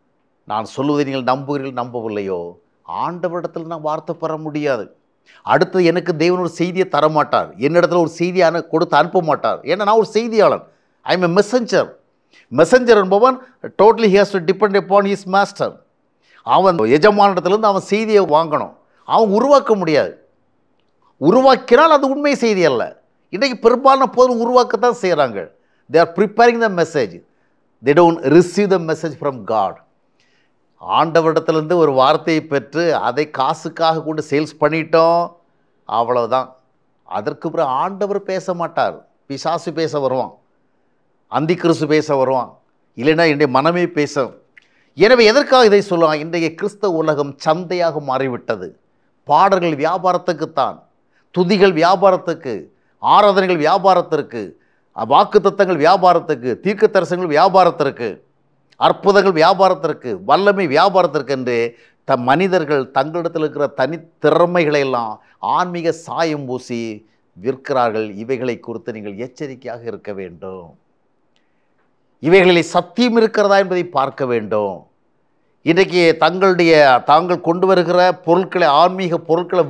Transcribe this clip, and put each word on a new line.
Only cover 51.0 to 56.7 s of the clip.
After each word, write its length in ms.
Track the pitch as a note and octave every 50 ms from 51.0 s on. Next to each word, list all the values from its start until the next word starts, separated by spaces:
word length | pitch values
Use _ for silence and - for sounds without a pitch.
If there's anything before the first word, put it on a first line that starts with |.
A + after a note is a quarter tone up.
| _ _ _ _ _ _ - F3
துதிகள் 360 | F3+ F3 G#3+ F#3+ G3 G3 F3+ D#3
வியாபாரத்துக்கு, 760 | E3 F3 F#3+ F3+ F#3+ G3 F#3 F3 - E3+ E3 E3 D#3+ C3+ A2+ F#2 - - _ _ _ _ _ _ -
ஆராதனைகள் 580 | A#2+ D3+ F#3+ G#3 G#3 F#3+ F#3+ F#3+ F#3 F3+ E3 D3
வியாபாரத்திற்கு, 800 | D#3 F3 G3 F3 G3 F#3 F3 D#3 - D#3+ C#3+ C#3 - - A#2 G#2 E2+ - _ _ _ _ _ _ _ _ - A2 A2+
வாக்குத்தத்தங்கள் 760 | C3+ E3 G#3 G3 G3 G#3 E3 G3 E3 G3 G3+ F#3 F3+ D3+ C#3+
வியாபாரத்துக்கு, 760 | E3 F#3+ G3 F3+ F3+ F3 E3+ - D3+ D3+ B2+ A#2 B2+ A2 -
தீர்க்க 260 | - F#3+